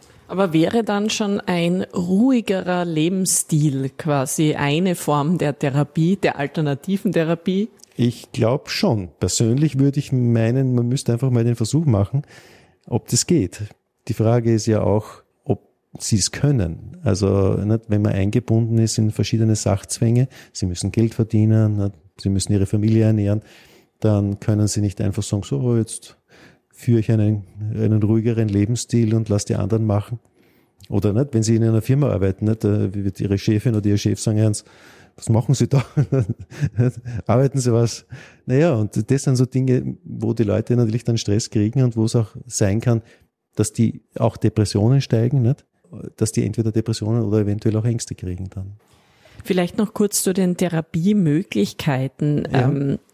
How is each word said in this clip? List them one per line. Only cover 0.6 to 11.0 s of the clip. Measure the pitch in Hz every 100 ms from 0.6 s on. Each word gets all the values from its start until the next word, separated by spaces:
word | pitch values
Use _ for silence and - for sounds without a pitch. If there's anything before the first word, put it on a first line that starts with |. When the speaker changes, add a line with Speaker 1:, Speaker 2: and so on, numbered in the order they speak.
| 165 233
Speaker 1:
dann | 214 202 214
schon | - 202 202
ein | - 175 170 185
ruhigerer | - 196 175 190 262 247 208 190 180 180
Lebensstil | 175 156 165 190 180 - - 151 151 135 135 -
quasi | 156 143 131 - 151
eine | - 143 151 185
Form | 170 - 147 147 170
der | 147 139
Therapie, | 143 139 143 160 165 196
der | 156 -
alternativen | 143 - 147 139 - 190 180
Therapie? | 165 160 165 - 185 220 _ - -
Speaker 2:
Ich | 117 - -
glaub | 123 113 139 -
schon. | - 202 107 85 -
Persönlich | - - 113 127 151 131
würde | 139 143
ich | -
meinen, | 131 120 117 113 131 131
man | 123 120
müsste | 123